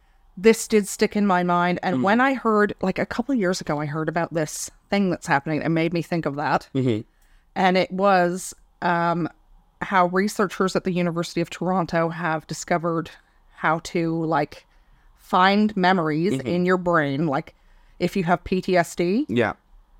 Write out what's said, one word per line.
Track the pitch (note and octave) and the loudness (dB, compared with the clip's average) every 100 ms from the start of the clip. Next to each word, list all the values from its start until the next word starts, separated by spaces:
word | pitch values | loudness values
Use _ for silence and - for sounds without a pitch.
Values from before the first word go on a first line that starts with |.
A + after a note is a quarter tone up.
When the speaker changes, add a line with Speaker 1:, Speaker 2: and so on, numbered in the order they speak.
| _ _ _ - | _ _ _ 2
Speaker 1:
this | G#3+ A3 - | 4 4 2
did | G#3+ F#3+ | 0 0
stick | - G#3 G#3 | -2 0 2
in | G3+ | 2
my | F3+ | 2
mind. | F3 F3 F3 F3+ | 2 2 2 0
And | E3 C3 | -2 0
Speaker 2:
Mm. | |
Speaker 1:
when | F#3+ A#3 | 2 2
I | C4+ | 2
heard, | B3+ A3+ G#3+ G#3 - | 0 0 2 2 0
like, | F#3 - | -4 -2
a | - | -4
couple | - A#3 | -4 -2
of | B3+ | 0
years | F3+ F#3 | 0 -2
ago, | - D3 | -4 -4
I | D3+ | -4
heard | D#3 D#3+ | -4 -4
about | E3+ E3 | -2 -2
this | E3 D3+ - - _ - | -2 -4 -6 -12 _ -4
thing | G3+ F#3 | 0 0
that's | - - | -2 0
happening | C#3+ D#3+ D3+ | 0 0 -4
that | - | 0
made | E3 E3 | 0 0
me | E3+ | -2
think | - E3+ D3+ | -2 -4 -4
of | C#3+ | -4
that. | C#3 D#3 - | -2 -2 -2
Speaker 2:
Mm-hmm. | C3+ B2+ A2 - _ _ - _ - | -2 0 -2 -6 _ _ -20 _ 0
Speaker 1:
And | F#3 F#3 | 2 2
it | - | 0
was, | F#3 G3+ F#3 F3 F#3 - - _ - | 0 2 4 2 -2 -10 -16 _ -6
um, | F3 E3+ E3+ E3+ D#3 - _ - _ - | -2 0 0 0 -4 -8 _ -20 _ -14
how | - F#3+ F3 | -2 2 2
researchers | F#3 G#3 - F#3+ - F#3 F#3+ | 2 0 0 -2 0 -2 -2
at | F#3+ | -2
the | |
University | F3 F3 E3 E3+ E3+ | -2 -2 -2 -4 -4
of | E3 | -6
Toronto | - E3+ F#3 E3 E3+ E3 | -4 -2 -2 0 -2 -2
have | E3 E3+ D#3 - | -2 -4 -4 -6
discovered | D#3+ - F3 E3+ E3 D#3+ - _ _ _ - | -12 -2 -2 0 -2 -6 -14 _ _ _ -4
how | E3 D#3+ | -2 -2
to, | - F3 E3 E3 | -2 -4 -2 -2
like, | D#3+ D3+ D3 - _ _ _ _ _ _ | -2 -2 -2 -8 _ _ _ _ _ _
find | - F#3 F#3+ G3+ G#3+ G3 | -2 4 4 4 2 2
memories | F3+ F#3+ D#3 D3+ F#3 | 4 4 2 0 0
Speaker 2:
Mm-hmm. | - B2 | -2 -2
Speaker 1:
in | F3+ F3+ | 0 2
your | F#3 | 2
brain, | F3 E3 C#3+ C#3 D#3+ | 2 2 2 0 0
like, | C#3 - _ _ - _ - | -2 -6 _ _ -20 _ -4
if | F3 G3 | -2 0
you | |
have | F3 F3 - | 0 0 0
P | F#3 | -2
T | F#3+ F3 | 2 2
S | E3+ - | 2 -2
D. | F3 A3 D4+ | 0 0 0
Speaker 2:
Yeah. | G3+ G#2 - _ - _ | 0 0 -2 _ -20 _